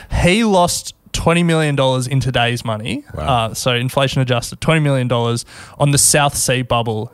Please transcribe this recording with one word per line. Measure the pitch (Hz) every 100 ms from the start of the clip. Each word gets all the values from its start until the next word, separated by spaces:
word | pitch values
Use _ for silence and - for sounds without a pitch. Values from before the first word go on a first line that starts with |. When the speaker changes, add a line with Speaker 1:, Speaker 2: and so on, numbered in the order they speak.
| - -
Speaker 1:
He | 170 214
lost | 220 185 175 - - - -
twenty | - 170 170
million | 170 160 151 139
dollars | 131 127 127
in | 135
today's | 123 123 120 120
money. | 120 107 110 277 -
Speaker 2:
Wow. | - 151 123 113
Speaker 1:
Uh, |
so | - 131
inflation | 120 127 143 135 139
adjusted, | 127 117 - -
twenty | - 160
million | 147 131 123
dollars | 120 117 120 - - - -
on | 143
the | 139
South | - 151 143 -
Sea | - 127
bubble | 123 120 117 107 110